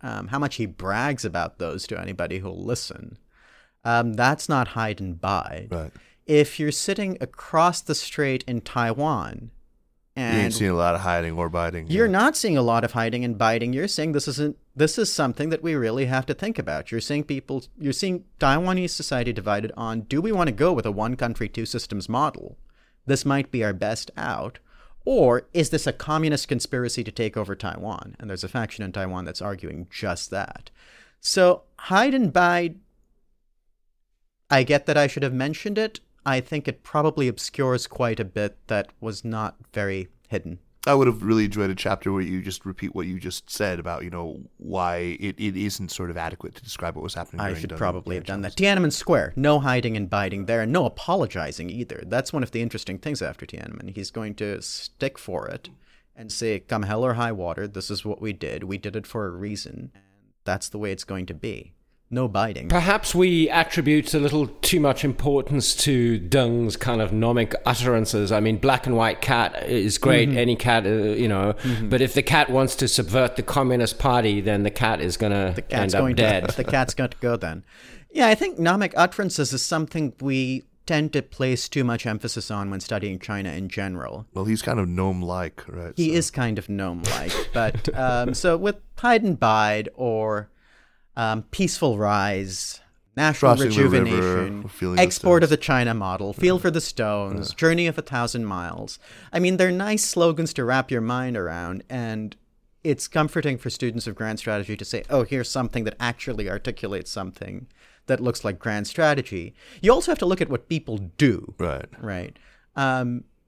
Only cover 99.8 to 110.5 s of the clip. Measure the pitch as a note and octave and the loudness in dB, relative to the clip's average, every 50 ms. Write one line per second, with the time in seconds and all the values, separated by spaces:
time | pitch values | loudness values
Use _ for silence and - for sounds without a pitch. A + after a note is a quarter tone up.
99.8 | G3 G#3 G#3+ G#3+ - - - F3+ E3+ E3+ D#3+ D3 E3 D#3 - - B2+ A#2 B2+ C3 | 0 0 0 0 0 0 2 4 4 4 4 2 -2 -4 -2 -2 0 2 2 2
100.8 | B2+ - C3 A#2+ A2+ A2+ A#2+ B2+ B2+ B2+ A#2+ A2 F2+ E2+ D#2+ F2 F2 E2+ F#2 G2 | 2 0 0 -2 0 0 -2 -2 -2 -2 -4 -4 -4 -4 -4 -6 -6 -6 -8 -8
101.8 | - - B2+ B2+ A#2+ A2+ A2 G#2+ G#2+ G#2 - - _ _ _ _ _ _ _ _ | -10 -8 -8 -6 -6 -4 -6 -6 -8 -8 -12 -14 _ _ _ _ _ _ _ _
102.8 | - D#3+ C#3 B2+ - - - D#3+ D#3 D3+ - E3+ D3 D3 C3 A#2+ - B2 - - | -2 -2 -2 -2 -2 -4 0 0 0 0 0 -2 -2 -2 -2 -4 -6 -8 -6 -4
103.8 | - A#2+ A2 A#2 - A#2+ G#2 - A2 A2 A2 G#2 - A#2 G#2+ G#2 G2+ F#2+ G#2+ G2+ | -4 -4 -4 -4 -6 -8 -8 -6 -6 -6 -6 -6 -4 -4 -4 -2 -4 -6 -8 -8
104.8 | G2+ - - A2+ - - C#3+ C3+ A#2 - C#3 C3 A#2+ - - C#3 B2 A2+ - B2+ | -8 -8 -8 -8 -4 0 2 2 2 2 0 -4 -4 -4 -4 -4 -4 -2 -2 -4
105.8 | A2+ G#2+ - - B2 A#2+ A#2+ - - - A#2+ G#2+ G#2+ F#2+ F2+ G#2+ - B2+ A2 - | -4 -4 -4 -2 -2 -4 -4 -4 -6 -8 -6 -6 -4 -4 -6 -6 -6 -6 -8 -6
106.8 | - G#2 G2+ F#2 F2 - - G#2+ F#2+ F#2 F2+ - - F#2+ G2 G2 B2+ - _ _ | -6 -6 -6 -6 -8 -8 -8 -8 -8 -10 -10 -12 -12 -12 -12 -12 -14 -16 _ _
107.8 | _ - _ _ _ - C3 B2 A#2+ B2 A2+ - - G#2+ G2 - - A#2 G#2+ G#2 | _ -20 _ _ _ -2 -2 0 0 0 -2 -2 -2 -4 -4 -4 -4 -2 -2 -2
108.8 | G#2 - - - D#3+ D3+ D3 C#3 - - G2+ F#2 E2+ F2 - _ - - - - | -4 -4 0 2 4 4 4 2 0 -4 -6 -8 -8 -10 -12 _ -20 -20 -10 0
109.8 | - G3+ B3 D#4 - - D#4+ - - F3 F#3+ F3+ F3 C#3 | 6 6 6 6 6 2 0 0 2 0 0 0 0 -2